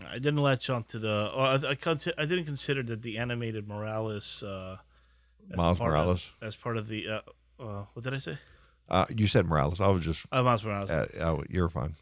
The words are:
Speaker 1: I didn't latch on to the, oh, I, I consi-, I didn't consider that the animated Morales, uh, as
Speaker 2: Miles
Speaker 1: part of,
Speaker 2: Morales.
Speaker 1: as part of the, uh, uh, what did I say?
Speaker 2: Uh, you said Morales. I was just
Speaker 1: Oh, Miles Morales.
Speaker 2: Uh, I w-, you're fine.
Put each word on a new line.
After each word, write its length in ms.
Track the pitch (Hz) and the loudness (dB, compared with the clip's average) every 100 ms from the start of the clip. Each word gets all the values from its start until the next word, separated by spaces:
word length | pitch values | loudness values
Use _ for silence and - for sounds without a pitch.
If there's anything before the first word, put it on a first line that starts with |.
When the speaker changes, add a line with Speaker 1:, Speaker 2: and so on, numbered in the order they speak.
| 69 | -10
Speaker 1:
I 60 | 92 | -2
didn't 260 | 143 147 | 0 4
latch 260 | 143 131 - | 4 4 0
on 140 | 127 117 | -4 -4
to 140 | 113 | -4
the, 320 | 110 104 104 | 0 0 0
oh, 60 | 127 | 2
I, 140 | 131 | 4
I 220 | 135 139 135 | 4 0 -2
consi-, 380 | 175 156 175 160 | 0 0 -2 -2
I 80 | 151 | 0
didn't 200 | 180 156 | 0 -2
consider 380 | 139 - 135 | -4 -2 -2
that 180 | 120 113 | -2 -6
the 160 | 120 107 | -6 -4
animated 500 | 120 120 117 110 104 | -2 -2 -2 -4 -6
Morales, 760 | 104 107 110 110 107 - - | -6 -4 -2 -2 -4 -4 -6
uh, 340 | 104 95 92 95 - _ _ _ _ _ - | -6 -8 -8 -12 -16 _ _ _ _ _ -8
as 80 | - | 0
Speaker 2:
Miles 200 | 85 87 | 2 4
Speaker 1:
part 140 | 117 | 4
of, 40 | 76 | 4
Speaker 2:
Morales. 340 | 85 90 - - | 4 2 -2 -12
Speaker 1:
as 140 | 110 - | -12 -8
part 180 | 123 113 | -6 -4
of 140 | 110 | -4
the, 180 | 107 104 | -6 -6
uh, 140 | 107 - - _ _ | -8 -8 -20 _ _
uh, 260 | 120 101 101 | -10 -8 -10
what 100 | - | -8
did 100 | 120 | -6
I 40 | 135 | -6
say? 200 | - 147 - - _ _ - | -6 -10 -14 -20 _ _ 0
Speaker 2:
Uh, 160 | 90 - 113 | 2 2 2
you 120 | 104 | 4
said 180 | 120 85 | 4 4
Morales. 340 | 78 71 90 | 4 4 4
I 80 | 98 | 4
was 160 | 95 | 4
just 220 | 80 82 - | 2 -4 -2
Speaker 1:
Oh, 100 | 131 | 2
Miles 220 | 127 117 107 | 4 2 0
Morales. 240 | 101 98 | -4 -2
Speaker 2:
Uh, 180 | 80 53 - | 0 -2 -2
I 40 | |
w-, 280 | 82 78 - | 0 0 0
you're 200 | 92 85 | 2 2
fine. 260 | 80 71 80 | 0 -4 -6